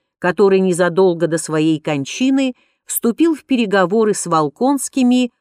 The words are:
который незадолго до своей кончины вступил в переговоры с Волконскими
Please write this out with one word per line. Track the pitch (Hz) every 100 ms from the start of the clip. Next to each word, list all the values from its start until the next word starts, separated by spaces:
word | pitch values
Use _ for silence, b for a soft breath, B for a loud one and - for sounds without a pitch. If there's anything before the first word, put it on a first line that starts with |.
| _ _
который | 180 175 196 190
незадолго | 190 170 175 170 190 170 165
до | 160
своей | - 156 156 156
кончины | 160 147 135 - 262 269 262 247 _ _
вступил | - - 233 226 330 302
в |
переговоры | - 262 220 196 180 214 214
с | 196 175
Волконскими | 160 151 - 247 285 - - 247 247 247 _